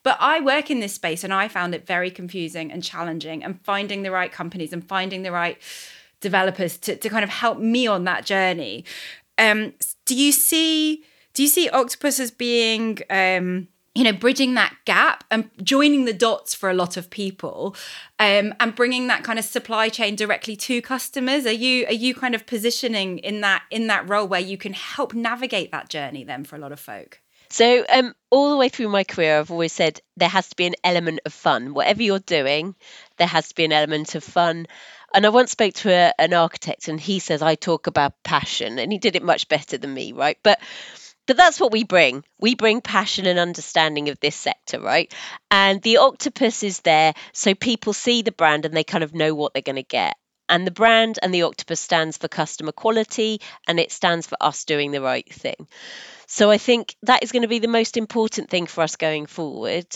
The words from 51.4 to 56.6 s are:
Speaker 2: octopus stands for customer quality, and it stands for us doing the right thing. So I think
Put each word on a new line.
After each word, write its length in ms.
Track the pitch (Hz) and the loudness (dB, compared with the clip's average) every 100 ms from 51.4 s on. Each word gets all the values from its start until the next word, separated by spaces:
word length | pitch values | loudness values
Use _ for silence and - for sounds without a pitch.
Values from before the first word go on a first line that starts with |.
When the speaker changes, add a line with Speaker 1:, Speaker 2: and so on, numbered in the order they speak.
Speaker 2:
octopus 360 | 165 - - 160 | 0 -2 -8 -6
stands 380 | - 170 160 - | 0 0 0 -4
for 100 | 160 | -6
customer 440 | - 156 - 156 | -4 -6 -6 -8
quality, 680 | - 220 226 214 - 220 214 - - - | -2 2 2 0 -2 -2 -2 -10 -10 -2
and 120 | 170 | 0
it 120 | - | 0
stands 360 | - 180 170 - | 0 0 0 -4
for 100 | - | -2
us 240 | 151 - - | -2 -2 -2
doing 260 | 147 143 | -2 -2
the 100 | 143 | -2
right 300 | 131 127 - | -2 -4 -6
thing. 360 | - 135 - - - - - - - - | -10 -10 -10 -16 -20 -20 -18 -20 -20 -6
So 220 | - 208 | 2 6
I 80 | |
think 380 | 214 | 6